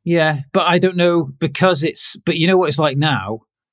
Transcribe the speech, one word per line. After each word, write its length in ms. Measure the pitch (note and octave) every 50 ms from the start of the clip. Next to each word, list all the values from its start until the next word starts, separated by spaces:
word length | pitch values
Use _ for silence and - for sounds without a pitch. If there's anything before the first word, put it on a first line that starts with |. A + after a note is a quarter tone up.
| -
Yeah, 380 | E3+ E3+ E3+ D#3 D#3 D3+ C3 C#3 _
but 160 | - F#3+ E3
I 100 | F3 F3 F3
don't 180 | F3+ F#3 F3+
know, 280 | F3 F3 F3 E3+ E3+ D3+ C3+ - -
because 440 | E3+ C#3 C#3 - F3+ F#3 F3 C#3 D#3
it's, 320 | D#3 - - - - - - -
but 100 | F3 D#3
you 80 | E3 D#3+
know 100 | F3+ F#3
what 100 | F#3 F3+
it's 120 | D3+ C#3+ D3+
like 180 | D#3 D3 C3
now? 440 | C#3 D3+ D#3 C3+ G#2 F#2+ G2+ A2 A2 _ _ _ _ _ _